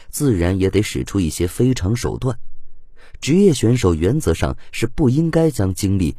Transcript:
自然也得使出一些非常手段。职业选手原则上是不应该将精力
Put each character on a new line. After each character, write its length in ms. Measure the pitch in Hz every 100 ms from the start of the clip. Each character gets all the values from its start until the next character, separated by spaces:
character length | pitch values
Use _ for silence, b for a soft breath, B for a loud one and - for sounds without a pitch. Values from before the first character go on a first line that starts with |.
| b
自 260 | - 147
然 240 | 95 85 95
也 120 | 95
得 100 | 98
使 240 | - -
出 160 | - 101
一 80 | 80
些 180 | - 90
非 280 | - 127
常 200 | 123 90
手 220 | 120 - -
段。 200 | 131 - - - - - - b b b
职 140 | -
业 180 | 175 202
选 240 | 135 110 123
手 180 | 95
原 240 | 80 87 151
则 140 | -
上 240 | 80 73 65 b
是 140 | - 113
不 240 | - 135
应 200 | 135 165
该 200 | 160 160
将 220 | 127 95
精 240 | 92 98 98
力 180 | 78